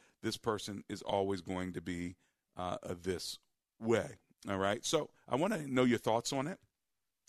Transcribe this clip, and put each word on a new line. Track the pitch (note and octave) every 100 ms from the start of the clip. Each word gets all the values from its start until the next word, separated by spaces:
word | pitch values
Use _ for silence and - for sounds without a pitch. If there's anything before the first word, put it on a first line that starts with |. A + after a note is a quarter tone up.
| _ _
this | A2 -
person | A#2 G#2+ - G2+ -
is | G2+
always | - G2+ G2 F#2+
going | E2+ F#2 F#2
to | F2
be, | F2 F2 F2+ F#2 _ _ _ -
uh, | F2+ - - F2+
this | F#2 E2+ - - _ _ _ _
way, | A2+ A2 D#2 - _ _ -
all | G2
right? | G2 G#2 -
So | D#3 - _ -
I | B2+
wanna | F#3+ G#3 C#3
know | B2+
your | B2+ A2+
thoughts | B2 A2+ -
on | C#3 C#3+
it. | - _ _ _ _ _ _